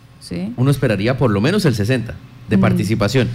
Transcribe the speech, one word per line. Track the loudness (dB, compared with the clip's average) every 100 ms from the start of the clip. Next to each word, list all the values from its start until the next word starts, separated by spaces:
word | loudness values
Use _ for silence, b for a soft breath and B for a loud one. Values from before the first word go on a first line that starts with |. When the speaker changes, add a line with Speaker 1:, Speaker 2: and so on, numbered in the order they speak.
| -20 -20
Speaker 1:
¿Sí? | -12 -8 -6 -2
Speaker 2:
Uno | 0
esperaría | 2 0 0 0 0
por | 0
lo | 0
menos | 0 2
el | 0
sesenta | 0 0 -2 -4 -12 -18 -16 -2
de | 2
Speaker 1:
Mm. |
Speaker 2:
participación. | 2 2 0 0 0 0 0